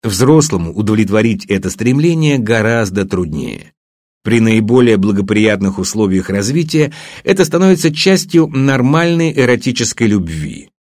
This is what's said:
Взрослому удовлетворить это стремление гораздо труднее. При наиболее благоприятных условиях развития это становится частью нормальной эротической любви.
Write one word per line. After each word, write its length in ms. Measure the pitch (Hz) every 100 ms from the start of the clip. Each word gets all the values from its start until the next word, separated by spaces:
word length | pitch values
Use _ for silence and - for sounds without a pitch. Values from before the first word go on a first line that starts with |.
Взрослому 680 | 113 92 127 156 151 95 82
удовлетворить 720 | 87 107 107 98 107 113 98 -
это 240 | 98 95
стремление 680 | - 113 131 165 165 151 139
гораздо 680 | 107 113 110 117 107 95 95
труднее. 680 | 92 87 76 64 - - _ _ _ _ _
При 160 | - 117
наиболее 580 | 113 110 107 123 123 107
благоприятных 800 | 98 101 98 107 107 104 98 98
условиях 540 | 92 107 104 95 92
развития 600 | 98 101 151 156 156 147 - - -
это 220 | - 190 160
становится 480 | 175 190 180 165
частью 540 | 147 190 185 185 170 156
нормальной 840 | 135 135 135 127 156 170 170 165
эротической 760 | - 123 123 127 123 113 - 113
любви. 640 | 101 85 80 76 - - _